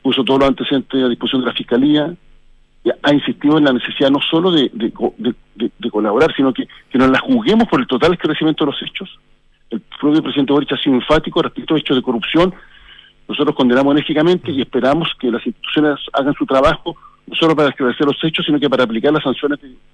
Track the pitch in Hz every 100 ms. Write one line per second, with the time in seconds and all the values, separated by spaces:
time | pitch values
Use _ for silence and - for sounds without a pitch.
0 | 135 127 117 135 139 131 123 139 - 135
1 | 127 120 117 131 120 - 120 120 143 151
2 | 151 175 _ - - _ _ _ - -
3 | 139 147 - 117 143 156 147 123 - -
4 | 139 139 - 165 185 165 123 117 110 -
5 | 117 - 113 - _ - 110 - 117 107
6 | 107 107 156 - 135 - - - _ 127
7 | 131 131 - 123 113 220 233 156 123 123
8 | 160 175 156 147 156 156 147 - - -
9 | 190 - _ _ _ _ _ 113 - -
10 | 143 156 139 135 135 143 143 131 151 127
11 | - 156 156 165 147 - 120 156 - 131
12 | - 120 - 156 185 180 - - - -
13 | - _ - - 147 147 127 123 139 147
14 | 143 151 165 180 - 139 - 131 127 151
15 | 160 - 127 117 - - - - 151 139
16 | - - 135 143 147 135 143 165 - -
17 | - _ - - 165 151 147 - 131 117
18 | 147 147 160 160 175 147 139 123 123 113
19 | 135 151 143 120 143 143 135 127 _